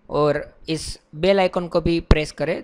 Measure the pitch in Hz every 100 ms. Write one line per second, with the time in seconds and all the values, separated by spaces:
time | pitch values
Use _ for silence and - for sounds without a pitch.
0 | - 147 147 143 - - - 156 - -
1 | _ 151 180 196 185 185 175 175 165 170
2 | 165 156 151 - 147 175